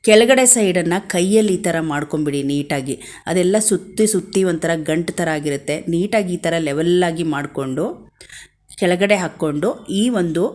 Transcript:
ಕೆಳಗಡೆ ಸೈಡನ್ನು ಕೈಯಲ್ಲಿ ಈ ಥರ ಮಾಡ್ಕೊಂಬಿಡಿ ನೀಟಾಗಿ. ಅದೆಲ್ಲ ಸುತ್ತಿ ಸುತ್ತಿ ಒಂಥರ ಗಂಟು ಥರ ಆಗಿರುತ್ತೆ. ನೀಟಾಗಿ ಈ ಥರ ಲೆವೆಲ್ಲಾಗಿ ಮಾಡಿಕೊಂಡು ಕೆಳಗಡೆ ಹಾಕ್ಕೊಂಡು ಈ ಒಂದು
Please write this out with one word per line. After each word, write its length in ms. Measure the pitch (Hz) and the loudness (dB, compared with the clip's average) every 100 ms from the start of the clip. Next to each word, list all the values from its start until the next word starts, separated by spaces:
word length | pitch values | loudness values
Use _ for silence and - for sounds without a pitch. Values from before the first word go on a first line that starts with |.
ಕೆಳಗಡೆ 440 | - 214 233 262 254 | 6 6 8 6 6
ಸೈಡನ್ನು 540 | 240 202 180 165 180 - | 4 2 0 0 -2 -2
ಕೈಯಲ್ಲಿ 460 | 180 185 214 214 | 0 2 4 2
ಈ 80 | - 175 | 0 -2
ಥರ 80 | 165 | -2
ಮಾಡ್ಕೊಂಬಿಡಿ 600 | 160 147 147 151 147 139 | -2 -4 -4 -2 -2 -2
ನೀಟಾಗಿ. 540 | 139 143 143 143 135 131 - - - | -2 -2 -2 -4 -4 -10 -12 -14 -2
ಅದೆಲ್ಲ 320 | 175 180 214 | 2 2 2
ಸುತ್ತಿ 480 | 214 185 - - 214 | 2 0 -2 0 2
ಸುತ್ತಿ 360 | 190 175 196 | 2 0 0
ಒಂಥರ 280 | 185 165 165 165 | 0 0 -2 -2
ಗಂಟು 300 | 151 156 170 | 0 -2 -2
ಥರ 160 | - 165 | -4 -2
ಆಗಿರುತ್ತೆ. 480 | 156 147 139 - 156 - | -2 -2 -4 -4 -6 -2
ನೀಟಾಗಿ 460 | 170 196 220 185 | -2 0 0 -2
ಈ 80 | 175 165 | -2 -2
ಥರ 80 | 165 | -2
ಲೆವೆಲ್ಲಾಗಿ 680 | 156 143 165 180 175 165 165 143 | -2 -2 2 2 2 -2 -4 -4
ಮಾಡಿಕೊಂಡು 500 | 143 143 135 131 208 359 - _ - - - _ _ - | -6 -6 -6 -4 -6 -8 -20 _ -20 -20 -20 _ _ -2
ಕೆಳಗಡೆ 380 | 180 180 202 202 | 0 2 2 0
ಹಾಕ್ಕೊಂಡು 520 | 170 - 156 147 175 - - | -2 -4 -4 -2 -4 -4 -6
ಈ 120 | 196 240 | -2 0
ಒಂದು 320 | 226 175 160 214 | 0 0 0 -2